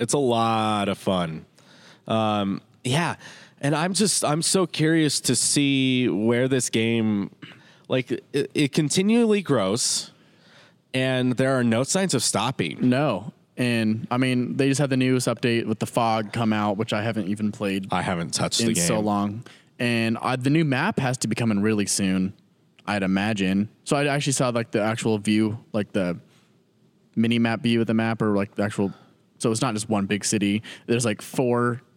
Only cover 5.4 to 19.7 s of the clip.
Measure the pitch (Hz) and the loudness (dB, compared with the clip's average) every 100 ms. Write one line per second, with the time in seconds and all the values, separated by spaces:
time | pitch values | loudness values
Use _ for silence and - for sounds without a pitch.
5.4 | - 151 139 135 131 127 120 87 113 120 | 2 2 2 2 2 2 0 0 2 2
6.4 | 131 131 - 117 113 117 110 104 95 - | 2 0 0 0 2 2 2 0 -2 -10
7.4 | - - - - - 127 - 123 - 143 | -20 -20 -20 -16 -4 -4 -2 -6 -4 -4
8.4 | - - 143 - 147 185 202 233 220 208 | -2 0 0 0 0 2 4 4 4 2
9.4 | 151 127 95 117 - - - - _ _ | 2 2 2 0 0 -2 -6 -16 _ _
10.4 | - - - _ _ 131 131 127 127 123 | -20 -20 -20 _ _ -2 0 2 0 2
11.4 | 131 131 120 113 139 190 190 123 - 101 | 2 2 2 2 0 0 0 0 0 0
12.4 | 120 - 82 - 127 127 151 92 117 - | -2 -2 -4 0 2 2 0 -2 -6 -16
13.4 | _ - 123 117 110 110 - 123 131 123 | _ -4 0 2 0 -2 -2 0 2 0
14.4 | 120 123 135 135 139 131 127 127 123 113 | -2 0 2 2 2 2 2 2 0 0
15.4 | 120 117 110 110 117 123 113 110 104 117 | 0 0 0 -4 -2 0 2 0 -2 -2
16.4 | 110 107 104 101 107 107 113 110 90 104 | 0 2 0 0 -2 -2 -2 -4 -4 -2
17.4 | 107 - 101 98 95 92 87 87 82 - | -4 -2 -4 -4 -2 -2 -2 -2 -4 -4
18.4 | 87 - 113 107 87 110 107 101 101 110 | -2 0 0 0 0 0 0 0 -2 -6
19.4 | - - _ | -12 -20 _